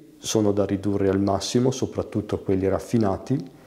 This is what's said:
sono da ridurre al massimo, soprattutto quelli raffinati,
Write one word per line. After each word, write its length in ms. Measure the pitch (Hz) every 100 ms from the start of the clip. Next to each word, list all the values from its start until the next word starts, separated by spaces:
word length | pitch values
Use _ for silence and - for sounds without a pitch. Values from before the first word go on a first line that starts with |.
| - -
sono 300 | - 110 104
da 140 | 101 98
ridurre 420 | 98 104 98 98
al 140 | 95
massimo, 500 | 98 98 - 123 123
soprattutto 680 | 127 107 - 87 107 98 98
quelli 280 | - 95 95
raffinati, 720 | 92 - 117 104 95 - 139 - -